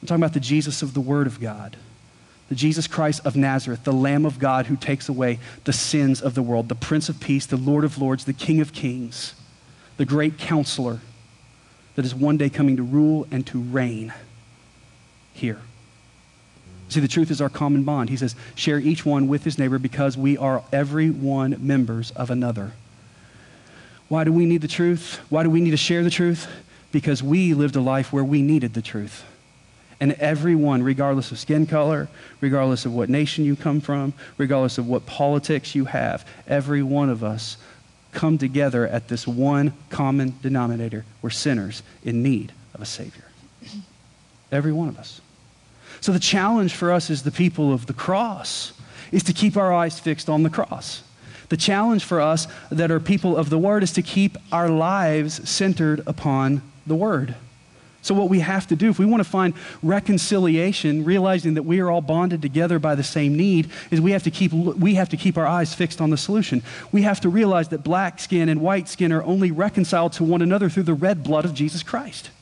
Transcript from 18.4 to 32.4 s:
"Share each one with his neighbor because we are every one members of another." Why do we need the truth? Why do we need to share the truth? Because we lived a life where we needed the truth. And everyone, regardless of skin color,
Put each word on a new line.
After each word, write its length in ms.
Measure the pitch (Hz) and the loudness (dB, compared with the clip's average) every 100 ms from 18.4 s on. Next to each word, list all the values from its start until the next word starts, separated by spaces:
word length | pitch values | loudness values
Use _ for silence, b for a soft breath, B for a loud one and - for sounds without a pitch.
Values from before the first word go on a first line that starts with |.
| B | B
"Share 240 | - - 147 | -6 0 0
each 280 | 139 160 - | 2 0 0
one 200 | 143 135 | 2 2
with 180 | 143 | 0
his 140 | 160 139 | -2 -2
neighbor 200 | 131 131 | 0 0
because 400 | 131 123 139 131 | -2 -2 -2 0
we 180 | 135 143 | 0 2
are 260 | 135 131 123 | 0 -2 -2
every 400 | 139 143 151 160 | -2 0 0 0
one 460 | 147 139 135 131 143 | 0 -2 0 0 -2
members 520 | 135 139 120 113 113 | 0 0 0 -2 -6
of 200 | - 123 | -8 -4
another." 420 | 123 123 117 98 - - B B B B B B B B B B B _ | -2 -2 -4 -8 -12 -20 B B B B B B B B B B B _
Why 140 | 156 | 0
do 100 | 160 | 2
we 120 | 165 | 4
need 160 | 170 170 | 4 2
the 80 | 151 | 0
truth? 500 | - 175 175 - - - | 0 2 2 -4 -16 -2
Why 120 | 151 | 0
do 80 | 165 | 4
we 120 | 160 | 4
need 80 | 170 | 4
to 80 | 151 | 2
share 260 | - 170 | 0 2
the 60 | 170 | 0
truth? 360 | 170 175 170 - B B B B | 2 0 0 -6 B B B B
Because 300 | 151 147 139 | -2 0 -2
we 320 | 135 170 180 | 2 2 4
lived 200 | 147 147 | 2 2
a 60 | 139 | 2
life 320 | 127 135 131 | 0 0 0
where 100 | 139 | -2
we 200 | 135 147 | 2 2
needed 320 | 139 156 120 | 4 2 0
the 80 | 110 | -4
truth. 420 | 110 110 107 - - - _ _ _ b b b | -8 -8 -10 -12 -20 -20 _ _ _ b b b
And 140 | 143 | -2
everyone, 680 | 143 151 156 160 165 147 131 | 0 0 0 2 2 4 2
regardless 500 | 127 135 139 135 127 | 2 0 0 0 -4
of 60 | 117 | -10
skin 280 | - 151 156 | -2 0 2
color, 420 | 160 151 156 147 B B B | 2 2 0 -4 B B B